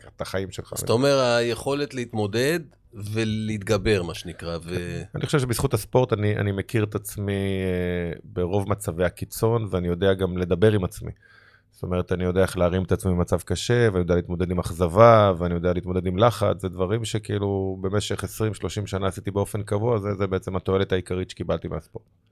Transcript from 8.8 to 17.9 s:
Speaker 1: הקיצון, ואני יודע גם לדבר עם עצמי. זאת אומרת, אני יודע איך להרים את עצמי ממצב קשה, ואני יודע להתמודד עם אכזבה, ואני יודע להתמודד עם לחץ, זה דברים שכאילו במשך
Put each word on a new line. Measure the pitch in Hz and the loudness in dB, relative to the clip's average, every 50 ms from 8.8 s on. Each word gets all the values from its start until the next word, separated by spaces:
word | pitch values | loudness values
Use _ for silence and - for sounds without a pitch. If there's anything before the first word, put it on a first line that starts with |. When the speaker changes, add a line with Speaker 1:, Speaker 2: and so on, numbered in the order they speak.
| - - 80 85 92 | -2 -6 -2 0 0
Speaker 1:
הקיצון, | 85 - - 95 - - - 113 113 117 117 110 95 | 0 0 -4 -12 -8 -4 0 0 2 2 0 -2 -2
ואני | 95 90 87 87 | -2 -2 0 0
יודע | 87 85 98 98 95 | 0 2 2 2 2
גם | 92 95 87 90 90 | 2 0 -2 0 -2
לדבר | 90 85 90 85 104 110 | 0 0 2 4 6 6
עם | 107 101 92 | 6 4 0
עצמי. | - - - - - - _ _ - - - _ - _ _ _ _ | -2 -4 -8 -12 -12 -12 _ _ -20 -20 -20 _ -20 _ _ _ _
זאת | _ - | _ -10
אומרת, | - 92 90 90 87 - | -6 -2 -2 -2 0 0
אני | 95 87 90 | -2 0 0
יודע | 90 87 92 | 0 2 2
איך | 92 - - 90 | 2 2 2 2
להרים | 87 87 87 92 | 2 2 2 2
את | 90 - | 2 0
עצמי | 95 - - 95 | 0 0 2 0
ממצב | 90 87 87 - 92 85 | 2 2 2 0 0 -2
קשה, | - - 90 - - - 120 120 120 110 | -2 -2 -4 -4 0 0 2 4 4 4
ואני | 95 92 | 4 2
יודע | 87 85 90 | 2 2 2
להתמודד | 87 85 - 90 82 92 85 | 2 2 -2 -4 -4 -2 -2
עם | 90 85 | -2 -2
אכזבה, | - - 87 80 90 82 82 101 113 117 113 110 104 101 90 82 | -2 -4 0 0 0 4 8 8 10 10 10 10 8 6 4 2
ואני | 87 87 87 | 0 -2 0
יודע | 87 85 90 | 0 0 0
להתמודד | 87 90 87 92 90 92 87 | 0 0 -2 -2 -2 -2 -2
עם | 92 90 92 | 0 2 4
לחץ, | 113 123 110 - 101 101 95 85 | 4 4 4 2 0 0 0 -2
זה | 95 92 | -4 -6
דברים | 87 90 92 90 107 117 113 | -2 -2 -2 0 0 -2 -4
שכאילו | 107 - 107 107 - 104 101 101 101 98 98 95 95 95 95 | -4 -6 -6 -4 -4 -4 -2 0 0 0 -2 -2 -4 -4 -4
במשך | 95 95 | -4 -2